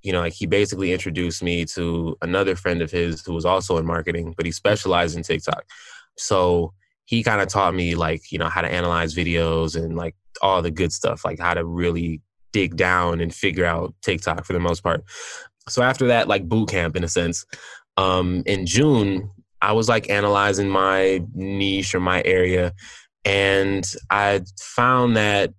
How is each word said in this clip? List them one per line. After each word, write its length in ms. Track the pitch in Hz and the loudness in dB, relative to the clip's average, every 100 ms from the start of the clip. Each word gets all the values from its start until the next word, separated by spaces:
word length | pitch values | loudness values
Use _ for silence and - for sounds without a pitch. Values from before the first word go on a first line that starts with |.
You 80 | 101 | 0
know, 80 | 90 | 0
like, 140 | 85 | -2
he 120 | - 92 | -4 0
basically 480 | 101 104 92 95 | 2 2 0 -2
introduced 480 | 90 92 80 87 80 | -2 -4 -4 -4 -2
me 240 | 87 87 82 | -2 -2 -2
to 420 | - 85 85 82 - | -4 -4 -2 -4 -6
another 340 | 85 92 98 92 | -2 0 0 0
friend 280 | 92 85 | -2 -2
of 80 | 80 | -2
his 340 | 87 85 80 - | -2 -2 -4 -6
who 80 | |
was 100 | 82 | -2
also 340 | 85 95 95 85 | 2 2 2 -2
in 100 | 82 | 0
marketing, 480 | 82 80 85 82 82 | -2 -4 -6 -6 -6
but 80 | 85 | -6
he 60 | |
specialized 680 | 85 101 104 95 87 85 82 | 0 0 2 2 2 2 -2
in 60 | |
TikTok. 420 | 82 85 - - - - - - _ - | -4 -4 -2 -6 -8 -20 -20 -20 _ -12
So 580 | - 98 90 87 80 - _ _ _ | 0 2 4 2 0 -8 _ _ _
he 180 | 117 | 0
kinda 240 | 117 104 95 | 2 2 2
taught 260 | 101 92 | 2 2
me, 220 | 92 87 85 | 2 0 0
like, 360 | 80 80 - | 0 -2 -6
you 60 | 85 | -4
know, 120 | 82 | -2
how 120 | 87 | -2
to 100 | 85 | -2
analyze 440 | 90 87 85 82 78 | 0 0 0 -2 -2
videos 600 | 82 85 82 82 80 82 | 0 0 2 0 0 -2
and, 200 | 82 82 | -4 -6
like, 180 | 85 - - - | -8 -10 -20 -4
all 180 | 98 92 | 0 0
the 80 | 85 | -2
good 240 | 80 85 | -2 -2
stuff, 320 | - - 78 92 | 0 -4 -2 -6
like, 140 | 87 | -2
how 160 | 87 85 | -2 0
to 100 | 85 | -2
really 560 | 85 87 85 85 78 _ _ - | -2 0 0 -2 -6 _ _ -4
dig 240 | 104 90 85 | -2 -2 0
down 420 | 90 90 87 85 | 2 2 2 0
and 160 | 82 - | -4 -2
figure 300 | 98 85 87 | -2 0 0
out 280 | 82 87 - | 0 -4 -6
TikTok 440 | - 87 - 82 - | -4 -4 -4 -6 -4
for 80 | |
the 80 | 87 | -2
most 200 | 87 85 | 0 -2
part. 220 | 87 82 - - - - - _ - | -2 -2 -4 -18 -16 -16 -20 _ -6
So 160 | - | 0
after 240 | 123 127 127 | 0 2 2
that, 220 | 117 - | 4 4
like, 180 | 101 85 | 0 2
boot 220 | 110 104 | 0 0
camp 260 | 95 85 85 | 0 0 -2
in 80 | |
a 40 | 85 | -2
sense, 360 | 87 85 87 - - - - _ - | 0 0 -4 -10 -20 -18 -20 _ 0
um, 460 | 95 92 90 90 - | 2 2 2 -2 -2
in 200 | 101 90 | -2 0
June, 640 | 98 151 123 101 95 104 - _ _ | 2 4 4 2 0 -6 -14 _ _
I 120 | 98 | 0
was, 160 | 110 113 | 2 2
like, 200 | 113 - | 0 2
analyzing 600 | 101 101 101 101 98 98 | 0 2 2 2 2 2
my 520 | 98 95 95 95 95 98 | 2 2 4 2 2 -2
niche 600 | 92 98 98 98 95 92 | -8 -6 -2 0 0 -2
or 60 | 92 | 0
my 220 | 90 90 | 2 2
area, 500 | - 92 90 90 90 92 - - _ _ 104 | 2 2 2 2 0 -4 -18 -20 _ _ 0
and 580 | 98 98 98 98 98 92 - - | 2 4 4 2 -2 -4 -10 0
I 340 | 101 101 98 92 - | 2 2 0 -4 -16
found 600 | - - 123 127 123 113 | -6 0 2 4 4 4
that 360 | 104 101 95 | 4 2 0